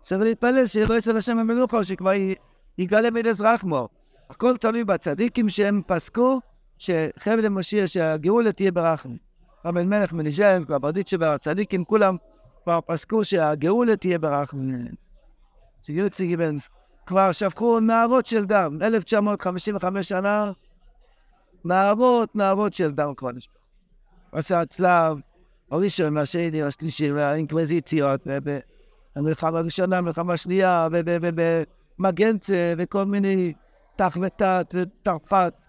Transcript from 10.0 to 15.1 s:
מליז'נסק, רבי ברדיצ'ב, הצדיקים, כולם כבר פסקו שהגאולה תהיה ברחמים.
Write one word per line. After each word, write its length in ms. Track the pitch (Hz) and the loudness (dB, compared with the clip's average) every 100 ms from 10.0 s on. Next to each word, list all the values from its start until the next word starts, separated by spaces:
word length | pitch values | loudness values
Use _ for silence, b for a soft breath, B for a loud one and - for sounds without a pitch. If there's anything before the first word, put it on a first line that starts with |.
| 196 | 0
מליז'נסק, 580 | 165 151 147 208 185 156 | -2 -4 2 4 4 2
רבי 120 | 143 | -2
ברדיצ'ב, 400 | 143 170 190 185 | 0 -2 -2 0
הצדיקים, 600 | 160 143 - 175 208 190 | 0 0 -2 -2 -2 -4
כולם 320 | 180 214 196 185 _ _ - _ | 0 2 2 0 _ _ -20 _
כבר 160 | - 170 - | -2 -2 -2
פסקו 380 | 165 - 220 | -6 -2 -2
שהגאולה 720 | 208 185 156 151 160 214 240 208 | 0 0 0 0 0 2 2 2
תהיה 220 | 185 175 | 0 -2
ברחמים. 680 | 156 143 143 139 131 127 120 - _ | 0 -2 -4 -6 -6 -6 -10 -14 _